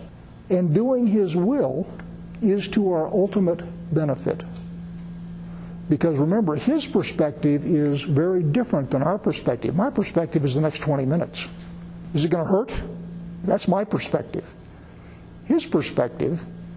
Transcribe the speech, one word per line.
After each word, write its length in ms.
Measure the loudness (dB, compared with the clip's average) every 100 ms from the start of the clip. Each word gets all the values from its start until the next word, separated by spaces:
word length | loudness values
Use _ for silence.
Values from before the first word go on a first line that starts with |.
| -18 -18 -20 -12 0
and 240 | 2 4
doing 320 | 4 4 4 4
His 300 | 4 4 2
will 500 | 2 2 0 -2 -6 -10 -14 -14 -14 0
is 240 | 2 2 2
to 220 | 2 2
our 160 | 2 2
ultimate 560 | 2 2 2 2 0 -4 -12 -2
benefit. 480 | 0 2 0 -2 -4 -6 -12 -12 -12 -12 -12 -12 -12 -12 -12 -12 -12 -12 -6 -2
Because 300 | 2 2 2
remember, 380 | 2 2 2 0
His 300 | 2 0 2
perspective 800 | 0 0 0 0 2 2 2
is 380 | 2 2 4 0
very 400 | 2 2 4 2
different 480 | 2 2 2 0 2
than 120 | 0
our 160 | 2 0
perspective. 580 | 0 0 0 0 0 0
My 140 | 2
perspective 540 | 0 0 0 2 2
is 100 | 2
the 60 | 2
next 200 | 0 0
twenty 260 | 0 0 2
minutes. 420 | 0 0 -6 -8 -10 -16 -14 -14 -14 -4
Is 100 | 0
it 60 | 2
gonna 140 | 2
hurt? 280 | 2 2 2 -4 -6 -8 -12 -12 -12 -4
That's 240 | 0 2 4
my 160 | 2
perspective. 680 | 2 -2 0 -2 -2 -8 -8 -14 -20 -20 -20 -20 -20 -18 -20 -8 0
His 200 | 0 2
perspective 800 | 0 0 -2 -2 -2 -2 -4 -8 -14 -14